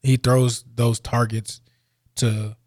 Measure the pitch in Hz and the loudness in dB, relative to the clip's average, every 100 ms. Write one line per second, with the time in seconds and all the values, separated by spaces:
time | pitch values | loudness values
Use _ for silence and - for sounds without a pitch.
0 | 131 131 127 127 123 117 - - 117 113 | 2 2 4 4 2 -2 -10 0 0 0
1 | - 120 117 110 - - _ _ _ _ | -2 -2 -2 -4 -8 -18 _ _ _ _
2 | _ - 117 107 107 110 | _ -2 -2 -2 -6 -12